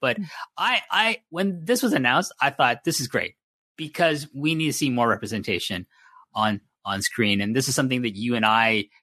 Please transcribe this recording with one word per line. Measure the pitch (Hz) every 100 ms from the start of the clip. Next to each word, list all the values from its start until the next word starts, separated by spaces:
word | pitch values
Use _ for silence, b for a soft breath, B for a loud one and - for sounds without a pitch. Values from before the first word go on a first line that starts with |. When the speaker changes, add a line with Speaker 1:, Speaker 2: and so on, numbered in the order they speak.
Speaker 1:
But | 131 156
Speaker 2:
Mm. | 170 B B -
Speaker 1:
I, | 208 226 -
I, | 190 220 214 -
when | 165 196 175
this | 160 247
was | 247
announced, | - 123 147 - -
I | 139
thought, | - 127 120
"This | 170 160
is | 127
great," | 101 87 _ _ _ _ -
because | 156 - 165 151 147
we | 135 151
need | 160 156
to |
see | - 143
more | 123 117
representation | 101 104 107 101 87 - 90 87 b b b b
on, | 107 110 101 _ _
on | 98 98
screen. | - - 107 101
And | 101
this | 127 135
is |
something | 139 131 127
that | 120 98
you | 120
and | 120 110
I | 113 113 110 98 b